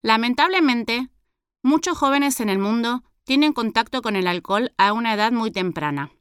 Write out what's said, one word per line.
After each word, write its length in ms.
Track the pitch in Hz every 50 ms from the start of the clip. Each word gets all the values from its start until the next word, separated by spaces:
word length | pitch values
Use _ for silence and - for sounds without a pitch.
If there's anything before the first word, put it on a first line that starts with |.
Lamentablemente, 1080 | - 220 220 220 226 240 247 - 294 359 370 381 330 269 247 233 220 - 226 240 254 - _ _ _ _ _ _ _ _ _ _
muchos 360 | - 254 294 311 - 359 339
jóvenes 420 | - 294 269 269 277 285 277 262 -
en 80 | 233
el 120 | 214 190 190
mundo 440 | 196 208 226 233 233 233 240 247 - _ _ _ _
tienen 260 | - 262 277 294 302
contacto 500 | 294 - 233 220 - 226 214 - - 262
con 140 | - 226 208
el 120 | 190 180
alcohol 460 | 180 175 175 - - 196 208 247 - _
a 160 | - 190 202 208
una 200 | 226 233 226 220
edad 200 | 208 214 226 247
muy 180 | 233 226 220
temprana. 640 | 214 196 185 180 165 170 156 151 143 143 143 143 _ _